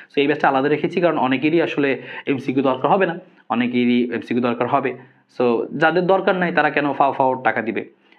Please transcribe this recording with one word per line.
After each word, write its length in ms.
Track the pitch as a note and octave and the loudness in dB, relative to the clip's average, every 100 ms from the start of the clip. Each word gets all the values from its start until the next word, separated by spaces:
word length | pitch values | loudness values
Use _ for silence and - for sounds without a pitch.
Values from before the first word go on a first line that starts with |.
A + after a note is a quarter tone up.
| - | -6
So 60 | - | 0
এই 60 | C#3 | 0
ব্যাচটা 220 | D3 D#3 | 2 2
আলাদা 200 | C3+ C#3+ | 2 0
রেখেছি 320 | D3 F3 F#3 | 0 -2 0
কারণ 180 | E3+ D3+ | 0 2
অনেকেরই 440 | B2+ C3 D3+ E3 | 0 0 2 2
আসলে 400 | D#3 - C#3 B2 - - - | 0 0 -2 -2 -8 -8 -4
এমসিকিউ 360 | C3+ C3+ C3 | -4 -2 0
দরকার 280 | C3 B2+ C#3+ | 0 2 2
হবে 160 | F#3+ F3 | 2 2
না, 120 | E3 - _ - | -4 -12 _ -6
অনেকেরই 680 | A#2 B2 B2 B2 B2 A#2+ | -2 0 0 2 2 0
এমসিকিউ 280 | A#2 - A#2+ | -4 -4 -2
দরকার 260 | A#2+ A#2 B2 | 0 -2 0
হবে। 260 | C3+ B2 - - _ _ - | 0 -2 -6 -16 _ _ -2
So 280 | B2 A#2 - C#3+ | 0 0 -2 0
যাদের 300 | D#3+ E3+ F3 | 2 2 2
দরকার 300 | F#3+ F#3+ F#3 | 2 2 0
নাই 160 | E3+ | 0
তারা 180 | - D3+ | 0 0
কেন 220 | D3 C#3+ | 0 -2
ফাও 200 | C3 C#3 | 2 2
ফাও 220 | B2+ C3 | 2 0
টাকা 280 | B2+ A#2 A2 | 0 -2 -2
দিবে, 220 | A2 G#2 - _ _ | -2 -6 -8 _ _